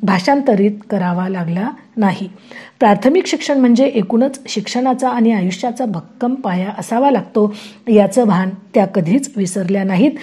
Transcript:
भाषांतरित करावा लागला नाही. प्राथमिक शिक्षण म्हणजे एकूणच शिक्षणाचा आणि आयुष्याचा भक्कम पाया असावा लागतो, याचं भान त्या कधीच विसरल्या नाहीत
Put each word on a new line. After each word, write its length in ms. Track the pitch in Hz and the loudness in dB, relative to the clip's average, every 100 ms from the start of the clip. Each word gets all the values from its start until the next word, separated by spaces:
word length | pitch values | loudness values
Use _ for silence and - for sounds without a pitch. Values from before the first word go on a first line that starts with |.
भाषांतरित 680 | 190 190 285 285 277 202 202 208 - | -2 0 2 2 2 2 2 -2 -6
करावा 380 | 202 180 175 185 | -4 -2 -2 -4
लागला 400 | 185 170 175 233 311 - 233 | -4 -4 -4 -6 -8 -10 -2
नाही. 320 | 196 - 190 - - - - - | -2 -2 -8 -14 -20 -20 -20 2
प्राथमिक 460 | 220 202 247 349 370 | 2 4 4 2 0
शिक्षण 320 | 311 - 277 | -4 -2 2
म्हणजे 280 | 247 240 269 | 4 4 2
एकूणच 540 | 233 185 226 269 269 - | 0 0 0 0 -2 -8
शिक्षणाचा 600 | 220 208 247 262 254 254 | -8 -6 -2 -2 0 -2
आणि 240 | 240 226 | 2 2
आयुष्याचा 520 | 214 185 185 247 240 | 2 -2 -4 -6 -4
भक्कम 500 | 247 170 - - 240 | -6 -6 -10 -6 -4
पाया 340 | 269 226 180 190 214 | -4 -4 -4 -4 -8
असावा 320 | - 226 277 | -4 0 2
लागतो, 440 | 226 - 220 208 208 - - - | 2 0 0 0 -2 -16 -10 2
याचं 360 | 208 196 254 | 4 4 2
भान 260 | 226 180 190 190 - | 2 2 0 -6 -4
त्या 120 | 170 190 | 0 0
कधीच 460 | 202 160 254 269 208 | 0 0 0 -2 -4
विसरल्या 480 | 185 202 180 196 | -4 -4 -2 -2
नाहीत 260 | 190 185 285 294 | 0 2 2 0